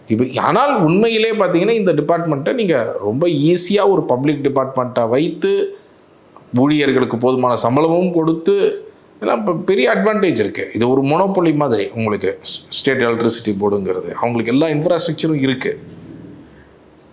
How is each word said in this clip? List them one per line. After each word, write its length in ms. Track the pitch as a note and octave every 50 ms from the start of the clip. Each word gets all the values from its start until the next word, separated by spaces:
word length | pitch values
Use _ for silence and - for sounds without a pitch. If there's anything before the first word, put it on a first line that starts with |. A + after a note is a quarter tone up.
| -
இப்ப 360 | - A2 A2 B2+ B2+ - A2+ G2+
ஆனால் 400 | B2+ D#3+ A3 C4+ C#4+ C4+ G#3+ E3+
உண்மையிலே 480 | D3+ E3+ G3 A3+ A#3 A3+ A3 A3 A3+
பாத்தீங்கன்னா 400 | A3+ G#3 G3 E3+ E3+ E3 F#3 G#3+
இந்த 220 | A#3 A3+ G3+ F3+ D#3+
டிபார்ட்மெண்ட்டை 600 | D3 D3 E3 E3+ E3 E3+ D#3+ D3 C#3 D3 F#3+ -
நீங்க 440 | B3 A3 F3+ D#3+ B2 A2 - - -
ரொம்ப 260 | G2 G#2 A2 C#3 E3+
ஈஸியா 600 | F3 E3 C#3 C#3+ D#3+ F3+ E3+ - - G3+ G3+ G3 G3+
ஒரு 140 | F#3+ E3 D#3
பப்ளிக் 380 | D3 B2+ B2 C#3 D3+ D3 C3+ C3+
டிபார்ட்மெண்ட்டா 640 | C#3 C3 C3+ C3 C3 - B2+ B2 A#2+ A#2 B2 A#2 A2
வைத்து 720 | A#2+ C#3 E3 F3 E3 - - G3 G3 G3 - - - - - - - _ _ _ _ _ _ _ - - - - -
ஊழியர்களுக்கு 640 | B2 C3 D3 D3+ D3 C#3+ C3 B2+ B2+ B2 A2 A#2 A2+
போதுமான 380 | A#2+ B2+ C3 C3 B2+ B2 A#2+
சம்பளமும் 560 | A2 - A#2 B2 C#3+ D#3+ E3 E3 F3 F#3 F#3 E3+
கொடுத்து, 720 | E3 D#3 D#3+ E3 E3+ - G3 G3+ G3+ F#3 - - - - - - - - - - -
எல்லாம் 180 | G#3+ - B3+ A#3
இப்ப 160 | G#3+ F3+ E3+
பெரிய 360 | - F3+ F3 F#3+ - B3+ A#3
அட்வான்டேஜ் 500 | A3 F#3+ G3 G#3+ G#3+ G3+ G3 F3 C3 A2
இருக்கு. 300 | G#2 G2 - - F#2+ - -
இது 180 | G#2+ A#2 B2
ஒரு 120 | C3 C3+ C3+
மொனோபோலி 520 | C#3 D3+ E3+ G3 G3 G3 F3+ F3 D#3+ D3+
மாதிரி 360 | D3 D3 C#3 A#2 G2+ G2 G2 -
உங்களுக்கு 440 | A#2 A2 G#2+ G#2 G2 G2 F#2 G2 - -
ஸ்-, 240 | - - - - -
ஸ்டேட் 340 | - - - C3+ C3 B2 B2
எலக்ட்ரிசிட்டி 540 | A#2 A#2 A2 A#2 A#2 A2 - - G#2+ G2+ F#2+
போர்டுங்கிறது. 500 | G#2 G#2 G2+ G2+ F#2+ F#2 F#2 F#2 E2+ F2
அவங்களுக்கு 420 | - - - A#2+ A#2+ A#2 G#2+ A2+ A#2+
எல்லா 140 | C#3 D#3+
இன்ஃப்ராஸ்ட்ரக்சரும் 720 | D#3+ D3+ D3 D#3 F3 F3 E3 E3+ E3+ D#3 - - D#3+ D#3 C#3+
இருக்கு. 380 | C3 C3 C3 C3 - G2 F2 - - - - - - - - - - - - - - - - - - - - - - - _ _ - -